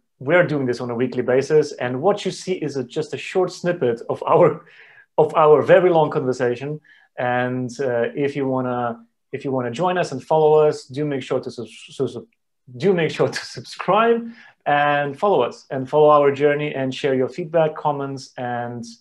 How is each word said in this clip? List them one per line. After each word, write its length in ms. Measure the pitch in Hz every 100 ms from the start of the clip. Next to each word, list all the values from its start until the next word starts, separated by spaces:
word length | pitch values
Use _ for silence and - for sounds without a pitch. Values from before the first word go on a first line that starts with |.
| _ -
we 180 | 127 175
are 100 | 147
doing 200 | 151 127
this 140 | 120
on 80 | 123
a 60 |
weekly 280 | 117 123 127
basis, 500 | 120 127 127 151 147
and 280 | - 123 127
what 240 | 180 202
you 60 | 185
see 220 | - -
is 240 | 185 147 135
a, 80 |
just 280 | 117 156 151
a 60 | 127
short 320 | - 185 180
snippet 500 | - 175 175 123 113 -
of 140 | 131
our, 420 | - 156 170 165 - - - - _ -
of 160 | 151
our 280 | - 151 143
very 280 | 120 180 180
long 220 | 165 147
conversation. 680 | 156 127 127 123 120 143 156 - _ _ -
And, 500 | 123 123 127 127 123 123
uh, 300 | 135 120 117
if 220 | 147 143 143
you 100 | 131
wanna, 580 | 131 127 123 120 117 _ _ _
if 120 | 131
you 60 | 143
wanna 220 | 131 123
join 260 | 117 180 180
us 140 | 170
and 100 | 131
follow 380 | - 156 151 156
us, 240 | 151 147
do 200 | - 131
make 180 | 151 135
sure 180 | - 131
to 100 | 123
sus-, 360 | 117 147 - -
sus-, 280 | - 127 117 - _ _ _ - 123
do 160 | 185
make 180 | 175 151
sure 180 | - 131
to 160 | -
subscribe 840 | - - - - - 202 233 233 233 - - _
and 540 | - 147 147 143 143 139
follow 240 | 202 160
us 240 | 117 - -
and 180 | 135 131
follow 200 | 151 151
our 200 | 147 143
journey 420 | 135 147 147 151
and 220 | 143 135
share 220 | 127 143 131
your 120 | 123
feedback, 460 | - 160 165 156
comments, 580 | 156 151 143 139 135 - -
and 480 | 123 120 120 120 117 -